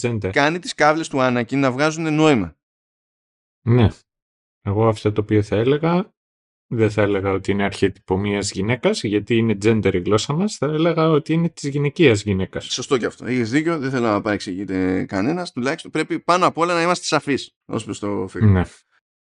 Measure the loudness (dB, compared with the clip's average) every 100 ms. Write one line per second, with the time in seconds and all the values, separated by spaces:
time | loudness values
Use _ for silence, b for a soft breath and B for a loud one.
0 | -4 -4 -4 0 0 -2 -8 0 2 2
1 | -2 0 0 0 -2 0 0 0 -2 -2
2 | -2 2 4 4 0 -10 _ _ _ _
3 | _ _ _ _ _ _ 2 4 4 2
4 | _ _ _ _ _ _ -4 2 2 2
5 | 0 -2 2 0 2 0 2 2 2 0
6 | -2 _ _ _ _ _ _ 0 0 2
7 | 0 2 0 -2 -2 0 -2 0 -2 -2
8 | -4 -2 0 -2 -4 -4 -2 0 0 -2
9 | -2 -2 0 0 2 0 2 2 2 0
10 | 0 0 0 -2 -2 -2 -4 0 0 2
11 | 2 2 0 -2 -2 -4 -6 -2 -2 4
12 | 4 4 0 -2 -4 -8 -8 -10 -2 -2
13 | -2 -8 -4 -2 0 0 0 -2 -4 -2
14 | 0 0 0 -4 -4 -8 -4 -2 0 0
15 | -2 -2 -2 -2 -6 -4 -4 -4 -6 -6
16 | -4 -4 0 2 2 2 0 0 0 -2
17 | 0 -2 0 -2 -4 _ -8 -8 -6 -8
18 | -6 -4 -6 2 4 4 2 -8 _ _
19 | _ _ _